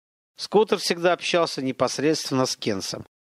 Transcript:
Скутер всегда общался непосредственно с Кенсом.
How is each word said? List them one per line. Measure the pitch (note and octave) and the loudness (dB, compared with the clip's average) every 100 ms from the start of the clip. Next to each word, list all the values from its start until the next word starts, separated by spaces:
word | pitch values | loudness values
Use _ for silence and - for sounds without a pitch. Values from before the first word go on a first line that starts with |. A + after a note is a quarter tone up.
| _ _ _ - | _ _ _ -14
Скутер | - G3+ G#3+ B2 | 0 2 2 2
всегда | - F3 F3 | 0 2 2
общался | E3+ - F3 D#3+ - | 2 2 2 0 -2
непосредственно | C3 B2+ B2 - C#3+ D#3 - C3+ B2+ | -4 0 -2 0 0 0 0 0 0
с | - | -2
Кенсом. | A#2+ F#2+ - G#2 - _ | -4 -4 -4 -10 -12 _